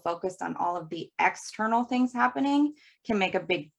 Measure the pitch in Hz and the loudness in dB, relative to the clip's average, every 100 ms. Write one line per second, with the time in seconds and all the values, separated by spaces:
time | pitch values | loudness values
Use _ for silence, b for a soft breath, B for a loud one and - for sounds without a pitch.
0 | 170 170 190 185 175 170 175 175 160 165 | -4 -2 -6 -4 -6 -2 -2 -2 -6 -10
1 | - - 180 - - - 220 233 240 247 | -10 0 0 0 -12 -4 0 2 2 0
2 | 247 240 247 269 277 285 294 b b b | 0 2 0 2 2 4 2 b b b
3 | - 208 185 185 175 170 - | -2 0 2 0 0 -4 -4